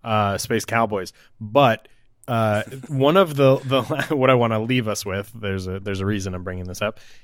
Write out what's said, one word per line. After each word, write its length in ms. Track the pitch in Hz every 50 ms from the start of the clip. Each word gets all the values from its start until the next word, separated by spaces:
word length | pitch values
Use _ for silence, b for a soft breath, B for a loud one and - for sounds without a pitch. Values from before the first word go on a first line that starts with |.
uh, 360 | - 120 110 107 104 101 98 95
Space 260 | - - 120 110 -
Cowboys, 480 | - 117 117 117 107 104 98 92 - b b b b b _
but, 480 | 113 104 107 143 143 123 110 - _ - - _ _ _ _ _ _
uh, 360 | - 123 113 113 107 104 104
<laughs> 260 | 107 - 135 135 127 -
one 280 | 147 131 135 143 165 190
of 180 | 196 160 147
the, 200 | 139 139 131 131 135
the 240 | 135 131 131 135
<laughs> 280 | - - 156 139 160 - 160
what 140 | 139 131 131
I 40 | 131
wanna 260 | 123 120 113 113 110
leave 280 | 110 117 131 127 113 107
us 160 | 101 - -
with, 260 | 101 92 98 98 - -
there's 320 | 113 110 101 95 95 92
a, 120 | 92 92 98
there's 220 | 98 104 98 95
a 60 | 95
reason 280 | 98 107 101 92 98 90
I'm 80 | 90 90
bringing 200 | 95 90 92 90
this 160 | 92 90 -
up, 200 | 104 107 - b b b b b